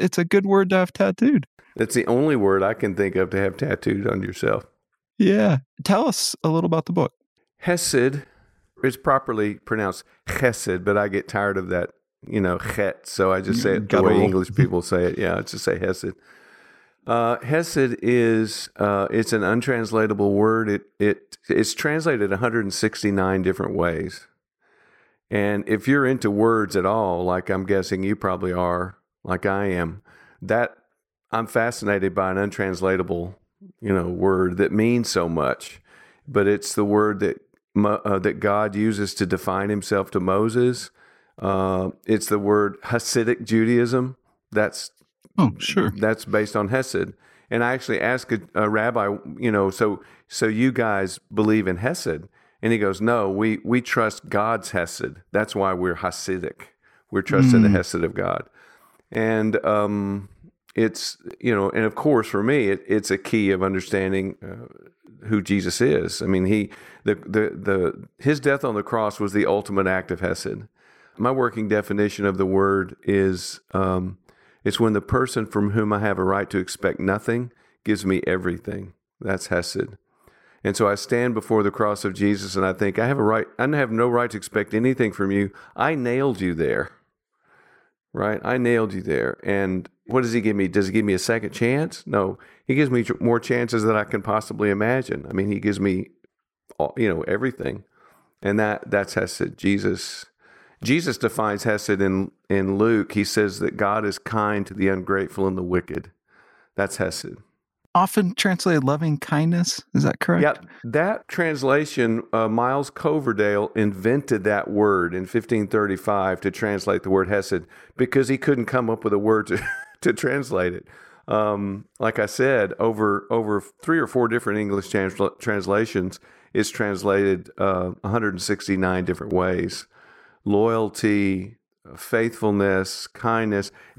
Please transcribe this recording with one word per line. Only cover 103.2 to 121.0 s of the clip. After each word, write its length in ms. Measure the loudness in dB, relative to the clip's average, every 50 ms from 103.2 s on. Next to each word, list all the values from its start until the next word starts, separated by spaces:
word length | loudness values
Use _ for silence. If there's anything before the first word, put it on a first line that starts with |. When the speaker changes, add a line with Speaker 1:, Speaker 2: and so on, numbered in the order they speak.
| -2
Speaker 2:
says 340 | 0 2 0 0 0 0 -4
that 180 | -4 -4 -2
God 280 | -2 -2 0 0 0 -2
is 140 | -4 -4 -6
kind 480 | -8 -4 -2 0 0 0 0 -2 -4
to 80 | -6 -2
the 140 | 0 2 2
ungrateful 580 | 2 0 0 0 0 0 -2 -4 -2 -2 -2
and 100 | 0 0
the 60 | -2 -2
wicked. 480 | -2 0 -2 -2 -4 -8 -10 -10 -12 -16 _ _ _ _ _ _ _ _ _ _ _ _
That's 220 | -4 -4 -2 -2
Hesed. 400 | -4 -4 -4 -4 -6 -10 -14 -16 -18 -20 _ _ _ _ _ _ _ _ _ 2
Speaker 1:
Often 380 | 2 2 2 2 0 0 0 0
translated 500 | 0 0 0 0 0 2 2 2 2 2
loving 360 | 2 0 0 0 0 -2 -2
kindness. 600 | -2 -2 0 0 2 2 2 0 0 -2 -4 -6 -8 _ 0
Is 80 | 0
that 180 | 2 0 0 0
correct? 220 | 0 0 2 4
Speaker 2:
Yeah, 260 | 2 2 0 -2 -8 -18 -20 -14 -6
that 440 | -2 0 0 2 0 -2 -4 -8
translation, 960 | -6 -4 -2 -2 -2 -2 0 2 2 2 2 2 0 0 0 2 2 0 0 -2 -2 0
uh, 140 | 0 0
Miles 420 | 2 2 2 2 2 0 -2 -2 -6
Coverdale 800 | -6 -4 -2 0 0 0 0 0 0 2 2 2 2 2 0 0 0
invented 680 | 0 0 0 0 0 2 2 2 2 2 0 -2 0 2
that 220 | 2 0 0 0
word 460 | 0 2 4 4 4 4 4 2 0 -2
in 140 | -4 -6
fifteen 400 | -2 -2 -4 -2 0 0 0 0
thirty-five 720 | 0 0 0 2 0 -2 -2 -2 0 0 2 2 0 -2 -2
to 80 | -2 -4
translate 540 | -4 -2 -2 -2 -2 -2 0 0 0 0 0
the 80 | 2
word 160 | 2 2 2 2
Hesed 380 | 0 -2 0 -2 -4 -4 -4 -8 -18 -20 -20 -10 _
because 340 | -2 -2 2 2 2 2 2
he 80 | 0 0
couldn't 260 | 2 0 0 2 0
come 240 | 0 0 0 0 0
up 140 | -2 -2 0
with 100 | 0 0
a 60 | 2
word 260 | 4 4 2 2 2
to, 180 | 0 -2 -4 -4 -6 -8 -10 -12
<laughs> 180 | -18 -12 _
to 100 | -2 -2
translate 600 | 0 0 -2 -2 -2 -4 -4 -2 -2 -2 0 -2 -4
it. 140 | -6 -12 -18 -20 -20